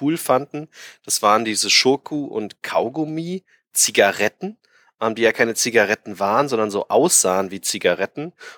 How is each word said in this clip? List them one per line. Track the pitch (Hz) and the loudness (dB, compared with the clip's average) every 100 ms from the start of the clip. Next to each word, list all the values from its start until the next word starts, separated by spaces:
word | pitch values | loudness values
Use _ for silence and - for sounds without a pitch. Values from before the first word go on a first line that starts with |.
cool | 139 165 | -2 -2
fanden. | - 127 143 147 151 - - - | 0 0 0 -10 -12 -18 -20 -16
Das | - - | -6 0
waren | 107 110 | 2 2
diese | 113 101 104 | 2 -2 0
Schoku- | - 127 139 - 151 | 2 4 2 0 -8
und | 139 110 104 - | -6 -6 -8 -10
Kaugummi-Zigaretten, | - 85 107 143 156 156 170 185 - _ _ - - 110 101 - 107 - 190 220 _ _ _ - | -6 -2 -2 -2 -6 -6 -6 -8 -12 _ _ -2 0 4 4 4 -2 -2 -10 -12 _ _ _ -4
ähm, | 113 | -4
die | 107 | 2
ja | 113 | 2
keine | 113 117 | 2 0
Zigaretten | 110 127 113 98 107 - 92 | 0 0 2 2 0 -4 -4
waren, | 98 113 143 | 0 2 0
sondern | 117 107 | 0 -2
so | 98 - | -2 0
aussahen | 113 170 - 92 92 98 | 2 4 2 2 0 -2
wie | 95 | -6
Zigaretten. | - 101 92 87 98 - 160 - - | -8 -2 0 0 -2 -6 -12 -12 -20